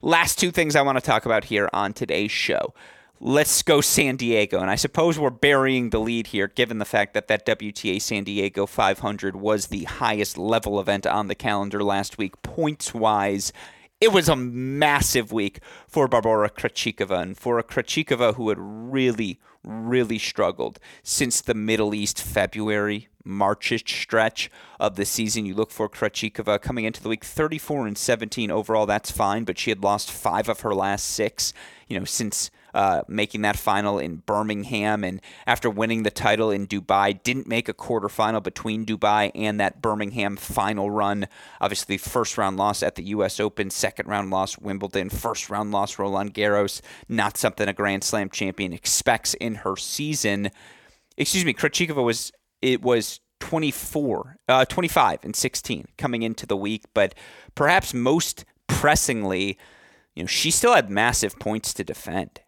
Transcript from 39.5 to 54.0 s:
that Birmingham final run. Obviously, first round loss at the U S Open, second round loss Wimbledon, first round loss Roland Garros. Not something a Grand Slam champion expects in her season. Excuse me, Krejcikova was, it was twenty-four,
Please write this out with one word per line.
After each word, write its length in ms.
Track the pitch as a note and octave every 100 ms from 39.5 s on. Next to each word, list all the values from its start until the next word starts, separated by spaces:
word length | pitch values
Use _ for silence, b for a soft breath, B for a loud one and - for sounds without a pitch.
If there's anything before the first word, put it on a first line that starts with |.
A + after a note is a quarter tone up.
| G#2
that 220 | G2 -
Birmingham 540 | A2+ G#2+ G#2 A#2 G2+ G2
final 540 | - - G2+ G#2+ G2+
run. 380 | G#2 G2+ G2+ F#2+ B B B
Obviously, 380 | G2+ G2+ - G2
first 400 | - B2+ A2+ -
round 180 | G2+ F#2+
loss 260 | G2+ G#2
at 140 | - -
the 80 |
U 180 | F#2 G#2
S 160 | F#2+ -
Open, 300 | G#2 - G2
second 400 | - G#2 - -
round 220 | G#2 G2
loss 280 | F#2+ F#2+ -
Wimbledon, 520 | G2+ G2 G2+ G2+ F#2
first 400 | F#2+ A#2 A2 -
round 200 | G2+ G#2
loss 280 | G#2 G2+ -
Roland 360 | G2+ G2 G2+
Garros. 460 | G2+ G#2 G2+ G2 - B B B
Not 280 | A#2 G#2 -
something 320 | A2+ - G2+
a 60 |
Grand 280 | F#2+ G#2 G2
Slam 280 | - A2 G2
champion 420 | - G2 F#2 F#2+
expects 600 | E2 - - - A2+ -
in 220 | - A#2+ G#2
her 200 | F#2+ F#2+
season. 760 | - - D3+ D3 A2 G2+ G2+ B B B B B B -
Excuse 260 | C#3+ F#3+
me, 80 | E3+
Krejcikova 500 | B2 D#3 - F3 D3
was, 300 | A#2+ A2+ - _ _ _
it 180 | C3 B2+
was 400 | B2 A#2+ G#2 - _ _
twenty-four, 1000 | - E3 D#3 - - -